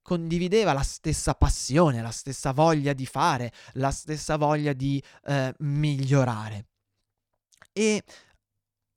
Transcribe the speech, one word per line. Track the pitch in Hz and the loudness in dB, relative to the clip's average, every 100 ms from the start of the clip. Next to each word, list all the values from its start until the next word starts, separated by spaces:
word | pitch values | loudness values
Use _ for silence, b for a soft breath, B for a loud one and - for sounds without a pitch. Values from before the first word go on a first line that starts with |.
condivideva | - 175 165 170 180 214 196 | -4 -4 -2 -2 2 2 2
la | 139 | 2
stessa | 135 - 160 139 - | -2 -4 -4 -2 -2
passione, | - - - - 139 165 117 | 0 0 0 0 4 4 2
la | 113 | -4
stessa | - - 131 143 | -10 -10 -6 -2
voglia | 131 160 156 139 | 2 4 4 0
di | 135 | -4
fare, | 131 - 170 135 120 B B | -4 -2 0 0 -4 B B
la | 123 135 | -4 -4
stessa | 147 - 151 - 156 | -4 -8 -8 -4 0
voglia | 147 151 147 | 2 2 0
di, | 131 139 139 B B | -2 -2 -2 B B
eh, | - 139 131 - | -4 -2 -2 -4
migliorare. | 147 147 151 139 131 139 123 107 110 104 - _ _ _ _ _ _ _ _ _ - 190 | -2 0 0 0 2 2 2 -2 -8 -10 -12 _ _ _ _ _ _ _ _ _ -10 -2
E | 214 208 - B B B _ _ _ _ _ | 0 0 -4 B B B _ _ _ _ _